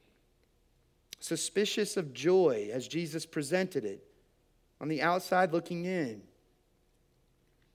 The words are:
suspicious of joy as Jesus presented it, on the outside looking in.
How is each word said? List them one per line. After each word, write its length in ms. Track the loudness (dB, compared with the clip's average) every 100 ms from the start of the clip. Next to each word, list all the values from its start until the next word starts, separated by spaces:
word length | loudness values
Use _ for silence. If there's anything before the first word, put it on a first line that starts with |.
| _ _ _ _ _ _ _ _ _ _ -20 -12
suspicious 800 | -6 -4 -2 0 0 0 0 -2
of 160 | -4
joy 560 | 0 4 6 6 4 -2
as 160 | -6 -4
Jesus 380 | -4 -4 -6 -6
presented 600 | -4 0 0 0 -2 -4
it, 200 | -8 -16 _ _ _ _ _ _ -8
on 80 | -4
the 140 | 0
outside 500 | 2 2 2 2 4
looking 340 | 0 -4 -6 -4
in. 360 | -2 -4 -6 -16 _ _ _ _ _ _ _ _ _ _ _ _ _ _